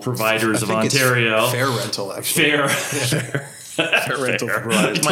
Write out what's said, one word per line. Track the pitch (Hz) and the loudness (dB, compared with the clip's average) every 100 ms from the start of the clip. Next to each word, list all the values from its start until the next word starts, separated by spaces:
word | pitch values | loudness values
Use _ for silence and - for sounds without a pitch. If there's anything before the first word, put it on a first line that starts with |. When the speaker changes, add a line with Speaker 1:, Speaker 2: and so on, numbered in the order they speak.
Speaker 1:
Providers | - 123 110 110 113 107 | -4 -2 0 2 2 0
Speaker 2:
I | 110 | 0
Speaker 1:
of | |
Speaker 2:
think | 110 113 | 0 2
it's | 139 | 2
Speaker 1:
Ontario. | 127 123 117 110 120 | 4 4 2 2 2
Speaker 2:
fair | 127 135 | 2 0
rental, | 117 117 - 98 | 0 -4 -4 -6
actually. | - 127 - 151 | -6 -4 2 2
Speaker 1:
Fair. | 147 139 | 2 2
Speaker 2:
Yeah. | - - - 123 147 123 131 - | 0 -2 -2 -2 -2 -2 -6 -8
Speaker 1:
<laughs> | - - - | -14 -8 -4
Speaker 2:
Fair | 165 226 - 127 | -2 0 0 -2
rental | 127 92 92 | -2 -2 0
Speaker 1:
Fair. | 107 | -2
Speaker 2:
providers. | 110 - 95 - | 0 2 2 2
My | - | 2